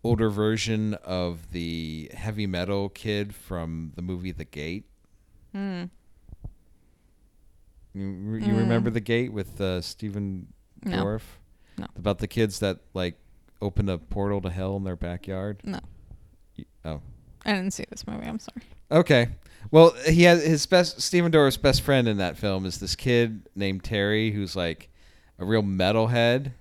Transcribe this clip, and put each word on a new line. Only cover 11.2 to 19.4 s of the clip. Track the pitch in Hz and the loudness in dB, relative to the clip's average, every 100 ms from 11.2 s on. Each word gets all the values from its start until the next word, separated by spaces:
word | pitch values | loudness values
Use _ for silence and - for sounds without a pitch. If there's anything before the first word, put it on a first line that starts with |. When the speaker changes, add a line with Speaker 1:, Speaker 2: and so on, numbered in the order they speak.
| - - - _ _ - | -10 -20 -20 _ _ -12
Speaker 2:
No. | - - | -12 -4
Speaker 1:
About | 92 95 | -4 -2
the | 101 | -4
kids | 117 110 92 | 0 0 0
that, | 101 90 - | -4 -4 -8
like, | 92 90 - _ - _ _ | -6 -6 -6 _ -20 _ _
open | 104 - 101 | -4 -2 -2
a | 87 | -4
portal | - 104 101 101 | -6 -4 -2 -2
to | 92 | -4
hell | 87 95 98 | -6 -4 -4
in | |
their | 95 87 | -6 -6
backyard? | 85 87 - 95 101 101 | -8 -8 -8 -6 -6 -8
Speaker 2:
No. | - - - - - - - - _ - | -10 -10 -12 -20 -20 -20 -20 -20 _ -18
Speaker 1:
Y-, | - _ 80 | -18 _ -10
oh. | 76 - - - - - | -10 -12 -20 -20 -10 -4
Speaker 2:
I | |
didn't | 202 190 | -2 -4
see | - - | -8 -12
this | - - | -14 -12
movie. | 220 226 | -10 -10
I'm | 226 | -10
sorry. | - 240 - - - | -12 -18 -18 -20 2
Speaker 1:
Okay. | 156 170 135 117 - | 2 6 4 4 -4